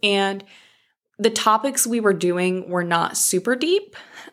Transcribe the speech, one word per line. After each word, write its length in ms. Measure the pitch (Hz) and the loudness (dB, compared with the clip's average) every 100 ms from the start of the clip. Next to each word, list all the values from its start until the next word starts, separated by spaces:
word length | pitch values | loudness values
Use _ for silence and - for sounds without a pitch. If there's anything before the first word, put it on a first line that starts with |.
and 420 | 208 196 196 196 - - _ _ _ _ _ - | 0 2 0 -4 -12 -20 _ _ _ _ _ -2
the 120 | 196 | 0
topics 560 | 226 220 220 277 269 233 | 2 2 2 2 -2 -2
we 140 | 233 | 2
were 140 | 214 | 2
doing 540 | 175 175 175 180 185 180 | 2 0 0 0 -2 -4
were 160 | 180 | -4
not 320 | 175 170 - - | 0 0 0 -2
super 400 | - 185 226 254 | 0 0 0 0
deep, 400 | 311 403 403 - - - - | 2 0 -2 -20 -20 -20 -12